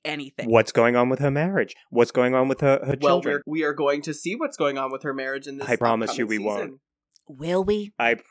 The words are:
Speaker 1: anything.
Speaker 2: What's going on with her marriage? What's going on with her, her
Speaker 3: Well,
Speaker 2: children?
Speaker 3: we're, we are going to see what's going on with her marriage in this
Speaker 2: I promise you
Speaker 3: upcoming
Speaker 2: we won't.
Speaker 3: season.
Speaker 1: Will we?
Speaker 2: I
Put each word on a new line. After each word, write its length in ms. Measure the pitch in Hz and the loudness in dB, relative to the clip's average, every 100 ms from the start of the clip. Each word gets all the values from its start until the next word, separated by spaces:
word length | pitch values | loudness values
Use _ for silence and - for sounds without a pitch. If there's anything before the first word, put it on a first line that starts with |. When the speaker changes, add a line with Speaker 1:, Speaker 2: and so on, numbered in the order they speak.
| 156 | -10
Speaker 1:
anything. 460 | 147 135 - 117 | -8 -10 -10 2
Speaker 2:
What's 200 | 113 110 | 4 4
going 240 | - 117 123 | 4 4 4
on 140 | 123 | 2
with 80 | 131 | 2
her 140 | 143 | 0
marriage? 420 | 143 175 190 101 - _ | 0 0 -2 -2 -6 _
What's 220 | 120 120 | 2 2
going 240 | 127 123 131 | 4 2 2
on 120 | 131 | 2
with 140 | 131 | 2
her, 160 | 139 135 135 | 2 2 0
her 100 | 135 | 0
Speaker 3:
Well, 140 | 143 135 | 2 2
Speaker 2:
children? 200 | 135 143 143 | 0 -4 -4
Speaker 3:
we're, 140 | 156 | -2
we 20 | |
are 100 | 151 | -2
going 300 | 143 143 147 | 0 0 0
to 100 | 160 | -4
see 220 | 151 170 233 | -8 -6 -4
what's 220 | 285 - | -6 -2
going 200 | 143 135 | -2 -2
on 140 | 131 | -6
with 100 | 135 | -6
her 140 | 151 135 | -6 -6
marriage 320 | 135 135 139 | -6 -8 -10
in 100 | 139 | -12
this 100 | 123 | -2
Speaker 2:
I 100 | 117 | 0
promise 380 | 117 113 110 - | 2 2 0 -2
you 60 | 110 | -2
Speaker 3:
upcoming 160 | 107 | -2
Speaker 2:
we 40 | 104 | -2
won't. 140 | 101 | -4
Speaker 3:
season. 180 | 98 - _ _ _ _ _ | -6 -12 _ _ _ _ _
Speaker 1:
Will 360 | 135 160 185 | -10 -2 0
we? 300 | 190 208 208 - | 0 -2 -2 0
Speaker 2:
I 200 | 117 113 - | 2 2 -4